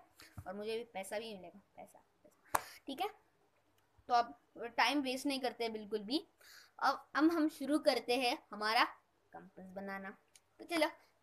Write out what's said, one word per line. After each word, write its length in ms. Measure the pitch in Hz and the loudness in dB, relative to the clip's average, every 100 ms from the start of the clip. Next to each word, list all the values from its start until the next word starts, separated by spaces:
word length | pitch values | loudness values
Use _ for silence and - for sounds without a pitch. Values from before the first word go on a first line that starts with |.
| - - - - - | -10 -20 -20 -14 -10
और 80 | |
मुझे 240 | 202 214 226 | -8 -4 -4
भी 60 | |
पैसा 340 | 233 190 196 214 | -6 -8 -6 -6
भी 160 | 226 | -8
मिलेगा, 260 | 196 175 196 - - | -10 -14 -20 -20 -20
पैसा, 280 | 160 - _ _ | -20 -20 _ _
पैसा। 380 | - _ - - - - - | -20 _ -4 -4 -4 -14 -10
ठीक 140 | 269 | -6
है, 240 | 415 - _ _ _ _ _ _ _ _ - | -6 -8 _ _ _ _ _ _ _ _ 2
तो 60 | |
अब 260 | 240 240 - _ 170 | 2 2 -6 _ -12
टाइम 420 | 233 262 240 285 | -4 2 4 2
waste 260 | 262 262 285 | 0 -2 -2
नहीं 140 | 269 | 0
करते 280 | 254 220 233 | -2 -2 -4
बिल्कुल 320 | 214 208 214 | -4 -4 -4
भी। 280 | 202 302 - _ - - - - | 0 -2 -2 _ -20 -20 -20 0
अब, 280 | 254 269 - | 0 0 -2
अब 100 | 269 | 4
हम 240 | 320 330 302 | 4 6 2
शुरू 300 | - 269 302 | 0 0 2
करते 380 | 302 240 233 247 | 4 2 2 2
हैं 300 | 240 311 - | 2 0 -6
हमारा 340 | 208 214 233 294 - _ _ _ | -2 2 4 4 0 _ _ _
compass 340 | 175 180 - 185 | -18 -16 -16 -14
बनाना। 440 | 190 196 196 190 240 _ - _ - | -10 -8 -8 -10 -14 _ -20 _ -18
तो 60 | |
चलो 260 | 330 330 311 - _ _ | -4 0 0 -2 _ _